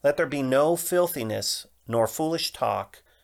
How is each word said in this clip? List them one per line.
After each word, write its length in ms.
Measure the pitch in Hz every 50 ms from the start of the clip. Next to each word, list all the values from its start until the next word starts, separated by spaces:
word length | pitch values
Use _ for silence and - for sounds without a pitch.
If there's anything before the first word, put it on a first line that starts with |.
Let 140 | - 143 147
there 100 | - 165
be 160 | 135 139 143
no 360 | 135 127 131 135 147 160 170
filthiness, 880 | 170 - - 180 180 175 170 - 139 113 110 107 104 104 - - - - _ _ _ _
nor 200 | - 117 117 -
foolish 460 | - - - 160 160 165 165 - - -
talk, 500 | - 120 110 101 98 98 - - - _ _ _ _